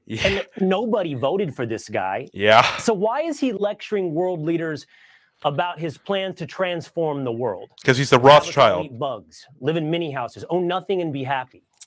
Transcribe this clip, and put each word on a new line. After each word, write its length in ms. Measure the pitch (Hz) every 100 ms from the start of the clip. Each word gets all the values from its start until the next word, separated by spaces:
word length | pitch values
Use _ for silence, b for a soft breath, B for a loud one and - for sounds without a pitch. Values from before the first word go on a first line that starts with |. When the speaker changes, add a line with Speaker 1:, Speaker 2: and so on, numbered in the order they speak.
| -
Speaker 1:
Yeah. 200 | 110 190
Speaker 2:
And 200 | 196 - -
nobody 540 | 185 190 233 214 170
voted 400 | 131 135 196 180
for 100 | 135
this 240 | 117 110 -
guy. 400 | 107 92 104 139
Speaker 1:
Yeah. 300 | 95 104 113 - -
Speaker 2:
So 140 | -
why 300 | 202 220 269
is 160 | 330 294
he 140 | 262
lecturing 600 | 196 202 208 - 208 180
world 300 | 156 180 175
leaders 460 | 151 165 165 147 - b b b b _
about 340 | 151 147 175 160
his 180 | 160 -
plan 380 | - 196 190
to 120 | 175 151
transform 760 | - 180 175 - - 160 143
the 80 | 131
world? 400 | 117 123 92 - _
Speaker 1:
'Cause 120 | - 127
he's 140 | 135
the 60 | 127
Speaker 2:
Have 80 | 131
us 40 |
all 40 | 147
Speaker 1:
Rothschild. 460 | 151 143 117 90 90
Speaker 2:
eat 120 | 117
bugs, 480 | 139 110 - - - _
live 160 | 135 165
in 120 | 156
mini 220 | 170 165
houses, 340 | 135 117 104 110
own 160 | 175 175
nothing, 340 | 180 180 190
and 120 | 165
be 100 | 156
happy. 400 | 131 135 127 87 _ _